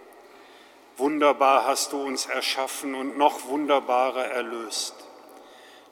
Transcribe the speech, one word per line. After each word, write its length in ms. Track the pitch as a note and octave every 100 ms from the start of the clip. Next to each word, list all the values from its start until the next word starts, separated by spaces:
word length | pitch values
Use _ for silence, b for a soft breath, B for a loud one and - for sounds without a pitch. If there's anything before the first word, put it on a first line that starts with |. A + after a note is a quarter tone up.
| - - - B B B B B B -
Wunderbar 680 | C#3 D3+ D3 B2+ C#3 C3+
hast 280 | A#2+ C3+ -
du 100 | C#3+
uns 240 | C#3 C3 -
erschaffen 680 | B2+ - - C3 - C#3+
und 220 | C3 C3+ C#3+
noch 300 | D3 - B2
wunderbarer 800 | C#3+ D3 C#3 B2+ B2 C3 B2 B2+
erlöst. 680 | B2 A#2 A#2 A#2 - - - - - - - B B B B B